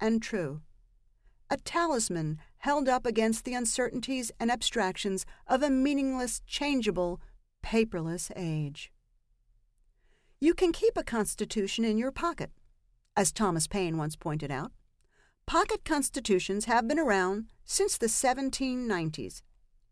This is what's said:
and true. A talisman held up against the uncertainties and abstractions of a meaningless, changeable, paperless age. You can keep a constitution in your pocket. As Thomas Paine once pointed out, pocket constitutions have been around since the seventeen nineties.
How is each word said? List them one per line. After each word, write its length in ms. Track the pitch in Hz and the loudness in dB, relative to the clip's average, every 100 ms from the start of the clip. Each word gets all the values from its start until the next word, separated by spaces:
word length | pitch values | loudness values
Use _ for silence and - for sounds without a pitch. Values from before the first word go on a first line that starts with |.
and 200 | 220 226 | 0 0
true. 420 | - 208 151 151 - - _ _ _ _ - _ - | 0 -4 -4 -6 -14 -20 _ _ _ _ -20 _ -6
A 60 | 285 | -6
talisman 840 | - 339 339 247 226 170 156 156 - - | -2 0 2 2 0 -2 -4 -6 -10 -6
held 300 | 277 294 262 | 0 2 2
up 180 | 247 247 | 2 2
against 380 | 220 220 226 | 2 2 0
the 100 | 254 | -4
uncertainties 760 | 247 233 - 247 247 233 262 226 - | -4 -2 0 0 -2 -4 -4 -4 -2
and 100 | 233 | 0
abstractions 760 | 240 - 233 185 - 202 190 - - - | 0 0 0 0 0 -2 -2 -6 -8 0
of 160 | 262 | 2
a 80 | 285 | 4
meaningless, 680 | 262 277 285 269 254 240 - - | 4 4 2 0 0 -4 -6 -6
changeable, 760 | - 294 269 208 175 175 175 - - _ _ | -2 0 2 2 0 0 -2 -12 -20 _ _
paperless 680 | - 226 220 175 160 175 - | 0 2 2 0 -4 -4 -6
age. 580 | - 170 156 147 143 - _ _ _ _ _ _ _ _ _ _ _ _ _ _ - | -6 -4 -2 -4 -8 -16 _ _ _ _ _ _ _ _ _ _ _ _ _ _ 0
You 120 | 302 | 2
can 200 | 339 359 | 4 2
keep 240 | - 453 - | 4 2 2
a 80 | |
constitution 800 | - 233 202 - 214 220 196 - | -2 0 0 -2 -4 -2 -2 0
in 120 | 226 214 | 0 2
your 160 | 262 | 0
pocket. 380 | - 339 - - - _ _ _ _ _ - | -2 -4 -4 -8 -12 _ _ _ _ _ 0
As 160 | 190 | 2
Thomas 340 | - 202 165 156 | 2 0 2 0
Paine 300 | 208 175 160 | -2 0 0
once 200 | 151 - | -2 -4
pointed 340 | 165 151 151 | -4 -4 -4
out, 220 | 135 196 - _ _ _ _ _ _ - | -6 -6 -12 _ _ _ _ _ _ 0
pocket 380 | 330 415 427 | 2 2 -2
constitutions 840 | - 294 269 269 226 185 - 202 226 | 0 0 0 -2 2 2 2 -2 2
have 200 | 233 226 | 2 2
been 120 | 302 | 2
around 480 | 285 196 185 202 220 - | 4 4 2 -2 -6 -14
since 320 | - - 392 - | -4 0 2 2
the 120 | 226 | 0
seventeen 800 | - 254 254 269 - 262 254 233 | 2 2 2 -2 -2 -2 -2 -2
nineties. 560 | 180 160 156 95 - - _ _ _ _ | 0 -2 -4 -10 -12 -20 _ _ _ _